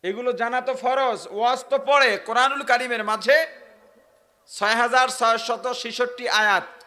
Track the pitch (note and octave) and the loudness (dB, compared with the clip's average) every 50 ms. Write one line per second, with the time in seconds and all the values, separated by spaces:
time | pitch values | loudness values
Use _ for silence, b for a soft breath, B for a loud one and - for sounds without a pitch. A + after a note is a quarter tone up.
0 | - F3+ G3+ A3 B3 B3 A#3+ - A#3 A#3 B3 B3+ B3 C4 C4 C4 - B3 C4 C4+ | -6 -8 -8 -4 -4 -4 -2 -2 -4 -2 -2 -4 -4 -4 -6 -2 -2 -2 0 0
1 | C4+ B3+ A3 F#3 - - F3 G3+ A3+ A#3+ C4 B3+ - - C#4 C#4 - B3 C#4+ C#4+ | 0 0 -2 -4 -8 -12 -6 -2 0 0 0 -2 -2 -4 -4 -2 0 4 4 6
2 | C#4 A#3+ G#3 F#3+ - - A3+ A#3+ B3+ C#4 C#4 - - - B3 A#3+ B3+ B3 A#3+ A3+ | 6 4 2 0 -4 -2 0 2 2 2 0 -4 0 0 0 0 0 -2 -4 -4
3 | G#3+ G#3+ G#3+ A3 - A#3+ C#4 D#4 D#4+ D#4 - - - - - _ _ _ _ _ | -2 -2 -4 -2 2 4 4 4 4 0 -8 -20 -20 -20 -20 _ _ _ _ _
4 | _ _ _ _ _ _ _ _ _ _ - - G3+ G#3 A3 A3+ A#3+ A#3+ A#3 B3+ | _ _ _ _ _ _ _ _ _ _ -8 -4 0 0 2 2 2 2 4 2
5 | B3+ B3+ B3+ - A#3+ A3+ A3+ A3+ A3+ - A#3 G#3+ F#3+ B3+ B3 - - A#3 A3 - | 2 2 0 0 2 2 2 0 0 -4 -6 -4 -4 -6 -6 -6 -8 -10 -4 -4
6 | B3 A#3+ A#3+ - B3 - - G#3+ G#3+ G#3 G3 F3+ - - - - - | -4 -4 -4 -8 -4 0 2 2 4 4 2 2 0 -4 -18 -20 -14